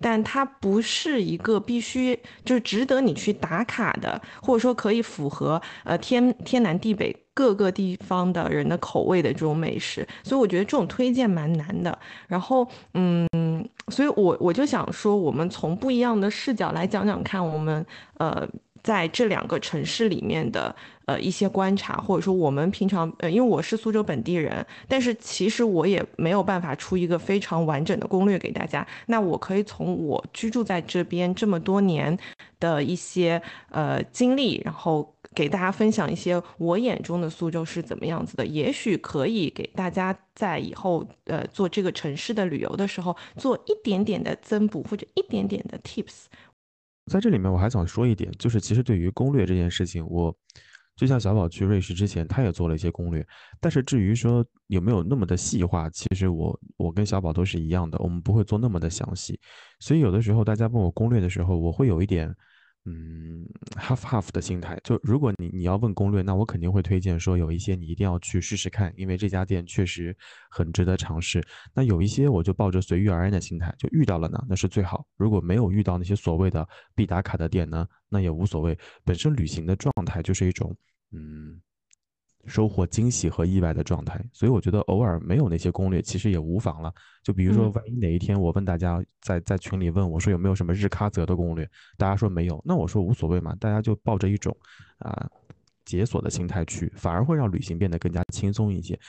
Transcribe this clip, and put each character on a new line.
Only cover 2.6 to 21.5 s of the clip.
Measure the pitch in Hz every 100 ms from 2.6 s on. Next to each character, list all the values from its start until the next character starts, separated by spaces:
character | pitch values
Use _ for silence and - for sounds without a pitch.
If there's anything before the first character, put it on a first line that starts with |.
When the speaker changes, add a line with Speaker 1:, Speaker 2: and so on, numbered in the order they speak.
Speaker 1:
值 | 226 202
得 | 262 262
你 | 254
去 | 147 -
打 | 208 175 170
卡 | 233 - 190 -
的， | - - - -
或 | -
者 | 240
说 | 247
可 | 240 208
以 | 226
符 | 226 - 143
合， | - 143 160 - -
呃， | - 170
天， | - 247 247 247
天 | - 254
南 | 214 175
地 | 220
北 | 208 - - _
各 | - 262
个 | 202 196
地 | 190 190 180
方 | - 180 180
的 | 170 160
人 | 151 143
的 | 170
口 | - -
味 | - 180
的 | 147
这 | 165
种 | 156
美 | 151 160 -
食， | - - - -
所 | - 269
以 |
我 | 214
觉 | 180
得 |
这 | 202
种 | 294 175
推 | - 254
荐 | 247 240
蛮 | 175 151
难 | 165 151 170
的。 | 175 - - - -
然 | 180
后， | 185 262 247 - -
嗯， | - 180 170 170 165 165 160 - - -
所 | -
以 | 285 -
我， | 185 -
我 | 180
就 | 175
想 | 277 220 143
说， | - 214
我 | 208 160
们 | 131 175
从 | - 156 180
不 | 262
一 | 247
样 | 247 220
的 | 196
视 | - -
角 | 226 175
来 | 165 185
讲 | 202 202
讲 | 196
看， | - 190 170
我 | 156
们， | 156 156 160 - -
呃， | - 160 - - - - _
在 | - 208 165
这 | - 233
两 | 135 -
个 | 165
城 | - 156
市 | 147 - 226
里 | 170
面 | - 160 160
的， | 95 58 - - -
呃， | - -
一 | 185
些 | 180
观 | 190